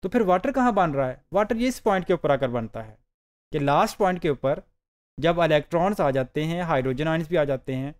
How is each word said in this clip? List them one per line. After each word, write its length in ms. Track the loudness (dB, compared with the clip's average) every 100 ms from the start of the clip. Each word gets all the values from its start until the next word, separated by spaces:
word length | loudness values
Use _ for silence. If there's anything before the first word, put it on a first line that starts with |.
तो 60 | -2
फिर 140 | 0
वाटर 300 | 4 2 2
कहाँ 220 | 0 2
बन 200 | 2 2
रहा 140 | 2 -2
है? 160 | -4 _
वाटर 240 | -2 0 0
ये 120 | -2
इस 120 | -2
पॉइंट 260 | 0 0 2
के 60 |
ऊपर 180 | 0 2
आकर 180 | 0 0
बनता 340 | -2 -6 -10
है 160 | -14 -18 _ _ _ _ _
कि 60 | -4
लास्ट 380 | 0 2 0 0
पॉइंट 240 | 0 0
के 100 | -2
ऊपर 320 | -2 -2 -2 -6 _ _ _ _ -4
जब 200 | 0 2
इलेक्ट्रॉन्स 600 | 4 2 2 0 0 0
आ 100 | 0
जाते 340 | 0 -2 -4
हैं, 180 | -4 -4
हाइड्रोजन 460 | -2 0 0 -2 -2
आयंस 200 | -2 -2
भी 80 | 0
आ 80 |
जाते 300 | 0 -2 -4
हैं 200 | -6 -8 -12